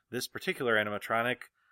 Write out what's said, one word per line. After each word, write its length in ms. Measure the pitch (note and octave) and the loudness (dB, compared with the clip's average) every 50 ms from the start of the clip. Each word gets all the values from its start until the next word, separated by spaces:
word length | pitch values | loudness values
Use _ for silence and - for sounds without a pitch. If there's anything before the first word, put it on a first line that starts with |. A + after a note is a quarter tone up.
| _ _ | _ _
this 160 | A2+ B2 - - | -6 -6 -6 -6
particular 480 | - - - - F3+ - C#3+ A#2+ A2+ | -8 -8 -6 -6 -4 -2 2 4 4
animatronic, 600 | G#2+ G#2 G#2 G#2 G2+ - - A2+ A2+ A#2 B2 B2 A#2+ - - _ _ _ _ | 4 4 2 -2 -4 -2 0 0 2 2 0 -2 -4 -8 -16 _ _ _ _